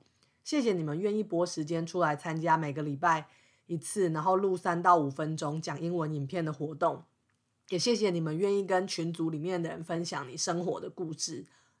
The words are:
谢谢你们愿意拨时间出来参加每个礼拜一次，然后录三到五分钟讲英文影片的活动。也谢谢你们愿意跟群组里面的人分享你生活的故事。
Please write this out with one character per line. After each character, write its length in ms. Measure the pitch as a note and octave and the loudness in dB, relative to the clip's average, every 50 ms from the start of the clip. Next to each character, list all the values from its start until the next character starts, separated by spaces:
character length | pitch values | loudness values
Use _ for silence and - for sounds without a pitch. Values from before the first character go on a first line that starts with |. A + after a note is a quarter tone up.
| - _ _ _ _ _ _ _ | -18 _ _ _ _ _ _ _
谢 180 | _ - D#4 D4 | _ -2 0 2
谢 120 | A#3 A#3 | 4 4
你 100 | F#3+ F3 | 2 2
们 160 | D#3 D3 D3 E3+ | 0 -2 -2 0
愿 180 | G3+ G#3 G#3 | 0 0 0
意 60 | G#3+ | 0
拨 240 | G#3 G#3 F3+ E3+ F3+ | 0 0 0 0 0
时 180 | E3+ - E3 D3+ | 0 0 -4 -4
间 220 | D3+ E3+ E3 E3+ | -2 -2 -2 -2
出 140 | E3 - F3+ | -2 0 2
来 160 | E3 D3+ D3 | 2 2 2
参 240 | C#3+ - E3 D#3+ D#3+ | 0 -2 -4 -4 -2
加 160 | D#3+ E3 D#3+ | 2 4 4
每 160 | D#3+ D#3 C#3+ | 4 2 -2
个 100 | C#3 D3+ | -4 -4
礼 140 | D3 D3 C#3+ | -4 -4 -2
拜 320 | C3+ F3 E3+ D#3+ D#3 D#3 - - _ _ _ _ _ _ | 0 2 2 2 2 0 -6 -16 _ _ _ _ _ _
一 120 | - E3+ D3+ | -6 -6 -6
次， 300 | - - - G#3 F#3 E3 | -4 -4 0 0 2 2
然 100 | D#3+ D#3 | 2 2
后 140 | D#3+ F#3 F#3+ | 2 4 4
录 220 | F#3+ G3+ F#3+ F#3 | 4 4 2 0
三 260 | E3+ - F#3 E3+ E3+ | 0 0 0 0 4
到 140 | F3 F3+ F3+ | 6 8 8
五 120 | E3 D3 C#3 | 8 6 2
分 280 | C3+ - D#3 D#3 D#3+ | -2 -2 -2 -2 -2
钟 260 | D3+ D#3+ D3 D3+ D#3+ | -2 -2 -4 -4 -4
讲 180 | - E3+ C#3+ D3+ | -4 -6 -6 -4
英 160 | E3 E3+ F3+ | -4 -2 -2
文 160 | F3 D#3 D3+ | -2 -2 -2
影 140 | D#3 D3 C#3 | -2 -4 -4
片 180 | C3+ F#3 F3 D#3+ | -4 -2 -2 -2
的 80 | D#3 | -2
活 220 | D3 C#3+ C#3+ D#3 D3+ | -4 -4 -6 -6 -2
动。 300 | D3 F3 D#3+ C#3 F3 - _ _ _ _ _ _ _ _ _ _ _ _ - | 2 2 2 2 -2 -8 _ _ _ _ _ _ _ _ _ _ _ _ -4
也 100 | F#3 E3+ | -2 0
谢 160 | F3 A#3+ A#3 | 2 2 2
谢 160 | G3+ G#3+ G3 | 4 2 2
你 100 | F3 E3+ | 2 0
们 160 | D#3+ D#3 D#3 | 0 0 0
愿 220 | E3+ G3+ G3 G3+ G3+ | 0 2 2 2 2
意 80 | G3 | 2
跟 180 | F3+ F#3+ F#3 F#3+ | 2 2 2 2
群 280 | F#3+ - - E3 E3+ | 0 -4 -4 -4 -4
组 180 | E3 - E3 D#3+ | -2 -2 -2 -2
里 80 | D#3+ D3 | -2 -2
面 240 | D#3 F#3 F#3 F3 | -2 -2 -2 -2
的 80 | E3+ E3 | -2 -4
人 140 | D#3+ E3+ E3 | -6 -8 -6
分 200 | - E3 E3+ F3 | -4 -4 -4 -2
享 240 | E3+ F3 C#3+ C#3 B2+ | -4 -4 -6 -6 -8
你 80 | B2 | -6
生 280 | - - F#3 E3+ F3 F3 | -4 -2 -2 0 0 0
活 160 | G3+ - F2 | -2 -2 -4
的 100 | - - | -6 -8
故 240 | - - F3+ D#3+ D#3 | -8 -8 -8 -8 -6
事。 320 | - - E3+ D#3 - - - _ _ _ _ _ _ | -6 -6 -8 -8 -10 -12 -14 _ _ _ _ _ _